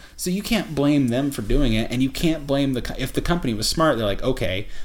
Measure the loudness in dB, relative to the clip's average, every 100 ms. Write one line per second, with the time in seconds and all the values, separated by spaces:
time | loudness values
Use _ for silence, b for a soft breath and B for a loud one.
0 | B -8 -4 -4 0 -2 -2 0 2 4
1 | 2 2 0 -2 0 2 4 2 0 0
2 | 0 2 0 0 0 0 0 -2 -4 -4
3 | -4 -2 0 0 -2 -2 -2 2 2 2
4 | 0 0 0 0 -2 -2 -4 B